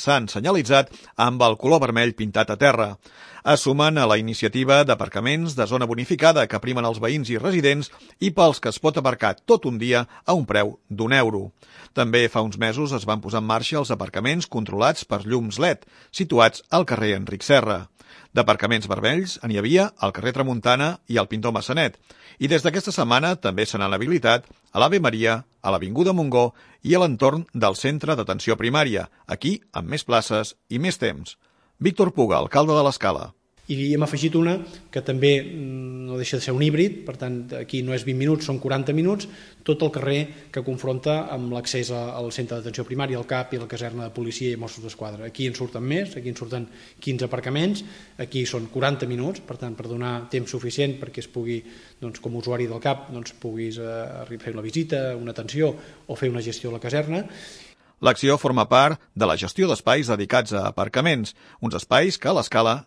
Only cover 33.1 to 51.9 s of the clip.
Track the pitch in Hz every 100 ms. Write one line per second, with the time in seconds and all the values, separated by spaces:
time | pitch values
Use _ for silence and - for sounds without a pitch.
33.1 | 76 - - _ _ - 139 143 147 151
34.1 | 143 160 165 170 190 - - - 135 135
35.1 | 131 143 139 135 165 135 131 127 127 127
36.1 | 127 123 131 135 131 151 151 196 - -
37.1 | 127 127 123 123 127 123 131 127 127 120
38.1 | 127 143 151 - 131 131 135 131 156 175
39.1 | 208 - - - - - 151 156 139 131
40.1 | 143 147 - - 135 127 127 135 127 151
41.1 | 156 - 131 123 120 123 127 120 120 120
42.1 | 123 120 120 120 117 113 110 123 131 135
43.1 | 123 120 127 - 123 117 113 117 120 117
44.1 | 120 117 113 127 113 117 - 113 - 107
45.1 | 104 113 - 131 120 123 117 127 165 196
46.1 | 131 123 117 113 123 113 - - _ -
47.1 | 127 123 120 127 143 185 202 - - -
48.1 | - 120 135 120 123 110 127 135 135 123
49.1 | 120 143 196 - 120 120 110 113 120 123
50.1 | 120 120 131 120 127 120 143 143 131 123
51.1 | 120 - 123 117 117 113 - -